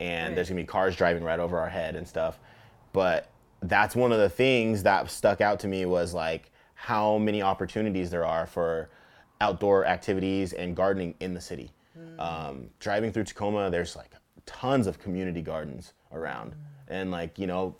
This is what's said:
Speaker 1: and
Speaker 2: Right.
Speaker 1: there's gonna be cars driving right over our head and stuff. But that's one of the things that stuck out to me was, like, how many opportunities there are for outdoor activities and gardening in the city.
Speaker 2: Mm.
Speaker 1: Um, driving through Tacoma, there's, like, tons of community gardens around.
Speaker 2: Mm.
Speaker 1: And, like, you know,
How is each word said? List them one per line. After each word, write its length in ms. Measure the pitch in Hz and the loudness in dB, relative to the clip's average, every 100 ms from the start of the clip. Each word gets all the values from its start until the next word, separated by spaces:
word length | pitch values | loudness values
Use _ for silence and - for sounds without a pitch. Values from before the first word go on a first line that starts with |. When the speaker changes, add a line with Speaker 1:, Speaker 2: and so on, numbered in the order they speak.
Speaker 1:
and 280 | 90 85 82 | -6 -4 -2
Speaker 2:
Right. 60 | 85 | -2
Speaker 1:
there's 120 | 90 | -2
gonna 140 | 92 | -2
be 40 | 80 | -2
cars 280 | 95 95 90 | 0 2 4
driving 280 | 90 85 | 4 4
right 160 | 82 82 | 0 0
over 180 | 87 87 | 0 -2
our 100 | 82 | -2
head 280 | 87 80 82 | -4 -4 -6
and 100 | 90 | -8
stuff. 300 | 85 82 - - - - - _ | -4 -4 -4 -16 -20 -20 -20 _
But 360 | 95 92 80 - _ _ _ | 2 4 2 -2 _ _ _
that's 360 | 90 101 104 117 | 2 4 4 4
one 160 | 123 | 4
of 60 | 113 | 6
the 120 | 98 | 4
things 540 | 87 131 127 110 107 | 4 4 4 2 2
that 260 | 101 95 62 | 4 4 2
stuck 300 | - 110 98 | 0 2 4
out 180 | 104 104 | 2 2
to 80 | 101 | -2
me 160 | 95 | -2
was, 300 | 90 90 87 | 0 0 0
like, 380 | 85 82 82 - _ _ | -2 -4 -4 -8 _ _
how 440 | - - 107 107 107 | -12 -4 0 2 2
many 240 | 107 104 | 2 2
opportunities 680 | 95 95 92 110 107 92 90 | 0 0 -2 -2 -2 -2 -2
there 140 | 87 | -2
are 220 | 82 82 82 | 0 -2 -2
for 420 | - 82 82 78 - - - _ - | -2 0 -2 -6 -14 -20 -20 _ -2
outdoor 440 | 104 90 101 98 | 0 2 4 4
activities 680 | 90 87 - 95 95 95 92 | 4 2 0 0 0 0 -2
and 240 | - 90 87 | -4 -4 0
gardening 400 | 95 95 87 - | 2 2 -4 -6
in 160 | 92 | -8
the 60 | 90 | -8
city. 320 | - 80 - - _ 165 | -10 -12 -14 -20 _ -20
Speaker 2:
Mm. 220 | 165 165 | -16 -10
Speaker 1:
Um, 500 | 82 82 76 69 60 - | -8 -8 -10 -12 -14 -10
driving 320 | 107 104 113 | -2 0 0
through 120 | 104 | -2
Tacoma, 440 | 98 - 104 104 98 | -4 -4 -2 0 0
there's, 260 | 85 85 - | 0 -2 -8
like, 160 | - - _ _ - | -18 -20 _ _ -18
tons 400 | - 127 135 95 | -6 2 2 2
of 140 | 82 | -2
community 420 | 104 90 92 85 | -6 -4 -2 -4
gardens 500 | 78 80 78 64 - _ _ | -4 -6 -6 -10 -16 _ _
around. 400 | 78 78 64 57 | -10 -8 -8 -10
Speaker 2:
Mm. 40 | - - - - | -14 -18 -18 -10
Speaker 1:
And, 220 | 92 95 | -6 -4
like, 260 | 87 82 - | -4 -6 -6
you 80 | 95 | -4
know, 260 | 90 92 - | -2 -2 -6